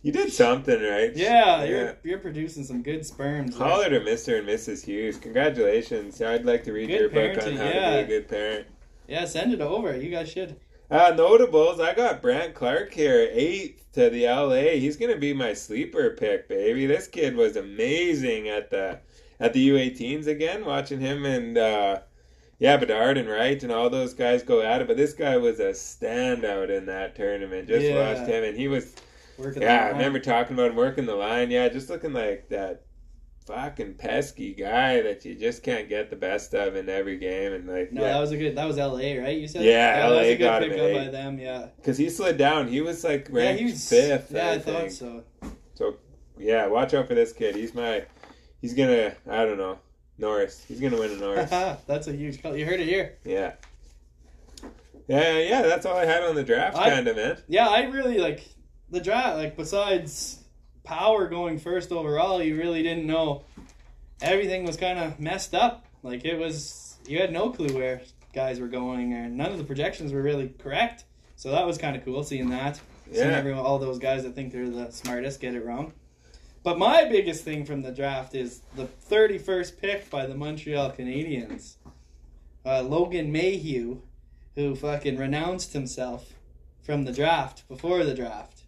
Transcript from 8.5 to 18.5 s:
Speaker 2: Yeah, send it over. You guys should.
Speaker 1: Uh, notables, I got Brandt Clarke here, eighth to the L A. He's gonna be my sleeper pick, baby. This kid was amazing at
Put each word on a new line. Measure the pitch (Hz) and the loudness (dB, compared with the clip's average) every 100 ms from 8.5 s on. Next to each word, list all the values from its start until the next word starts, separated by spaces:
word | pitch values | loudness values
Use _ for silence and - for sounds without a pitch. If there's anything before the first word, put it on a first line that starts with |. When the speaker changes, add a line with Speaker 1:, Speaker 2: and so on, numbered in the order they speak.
| 107 - - - - - | -6 -10 -20 -20 -20 -8
Speaker 2:
Yeah, | 151 175 | -6 -4
send | 156 202 | -2 -2
it | 226 | 0
over. | 147 202 208 127 | -2 -2 -2 -4
You | 151 | -4
guys | 175 160 | -6 -6
should. | - 180 143 - - - | -8 -10 -12 -20 -20 0
Speaker 1:
Uh, | 151 175 160 | 8 8 8
notables, | 170 226 247 156 165 165 | 8 8 8 8 6 4
I | 165 | 0
got | 175 240 - | 2 2 2
Brandt | 123 135 170 | 0 0 -2
Clarke | - 123 147 - | -2 0 0 -2
here, | - 147 123 113 | 0 4 6 6
eighth | - 151 196 170 - - | 2 2 0 -6 -14 -10
to | - 120 | 4 4
the | 120 120 | 6 2
L | 127 143 | 4 4
A. | 180 165 156 | 4 4 4
He's | 262 147 | 0 0
gonna | 233 214 | 0 0
be | 143 | 0
my | 139 120 | 0 -2
sleeper | 104 - 110 170 165 185 | -4 -6 -4 -2 2 0
pick, | - 107 98 - | 2 0 0 -2
baby. | 98 104 123 135 | 0 2 2 2
This | 151 - | 0 -2
kid | 170 147 120 | -2 -2 4
was | 113 104 | 2 2
amazing | 98 104 120 156 175 151 131 110 | -8 -4 0 0 0 0 0 -2
at | 107 | -2